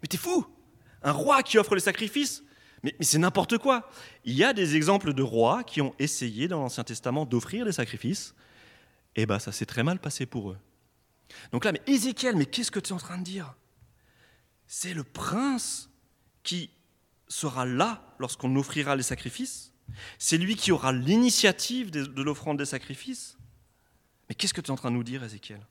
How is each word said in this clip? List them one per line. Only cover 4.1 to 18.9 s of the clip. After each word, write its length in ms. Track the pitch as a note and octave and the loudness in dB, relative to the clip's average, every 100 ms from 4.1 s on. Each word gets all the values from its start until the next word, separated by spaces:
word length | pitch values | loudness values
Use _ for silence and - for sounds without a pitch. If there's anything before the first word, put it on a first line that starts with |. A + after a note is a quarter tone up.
| - | -12
Il 100 | - | -4
y 100 | B2+ | 4
a 80 | A#3 | 4
des 240 | A3 F3 D#3 | 4 2 4
exemples 360 | D3+ G3+ F3 | 4 4 4
de 100 | C3+ | 0
rois 420 | C3 A2+ A#2 G3+ | 2 4 4 4
qui 160 | A#3+ - | -2 -2
ont 140 | C#3 - | -2 0
essayé 480 | C#3+ - B2 G#2+ D#3+ | -2 -2 -4 -2 -2
dans 140 | F3 | -2
l'Ancien 240 | C3 - | -4 -6
Testament 420 | A#2 A2+ B2+ C3 D3 | -8 -6 -2 -2 0
d'offrir 380 | A#2+ - G#3 | 0 0 -4
des 80 | A#3 | -2
sacrifices. 640 | E3+ A#2+ A#2 C3+ G3 - _ - - - - _ _ _ - | -2 -4 -2 -4 -4 -6 _ -20 -20 -20 -20 _ _ _ -2
Eh 100 | A2 | 0
ben, 140 | G#2 | 0
ça 100 | - | -2
s'est 160 | G2+ A2 | -6 -6
très 160 | - | -2
mal 160 | C3 F#3 | 0 -2
passé 260 | D3+ - | -6 -8
pour 280 | B2+ B2 G2+ | -6 -6 -8
eux. 60 | F#2+ _ _ _ _ _ _ _ - - | -12 _ _ _ _ _ _ _ -20 -6
Donc 140 | B2 | -2
là, « 80 | G#3+ | 0
Mais 100 | E3+ - | -2 2
Ézéchiel, 500 | C4+ A#3+ A#3+ B3+ G3+ | 2 2 0 0 2
mais 100 | C#3 | 2
qu'est-ce 240 | - A#3+ | 0 -2
que 80 | G#3 | -4
tu 120 | - | -4
es 20 | |
en 60 | F#3 | -8
train 200 | - F3+ | -8 -8
de 60 | |
dire ? 300 | F3+ G3 D3 B2+ _ _ - _ _ _ _ _ _ _ _ | -8 -8 -10 -16 _ _ -20 _ _ _ _ _ _ _ _
C'est 280 | - F3+ | -8 -6
le 100 | E3 | -6
prince 880 | C3+ - - F#3 C4+ B3+ - - - _ _ _ _ _ | -8 -6 -2 0 2 0 -2 -8 -10 _ _ _ _ _
qui 280 | - F3 D#3+ _ _ _ _ _ _ | -6 -6 -8 _ _ _ _ _ _
sera 380 | - D#3 B2+ B2+ | -4 -4 -2 0
là 360 | B2 G#3 A3 - - | 4 2 2 -12 -10
lorsqu'on 360 | B2+ - B2+ C3+ | -8 -4 0 2
offrira 400 | C3+ D3+ C#3 | 0 -2 0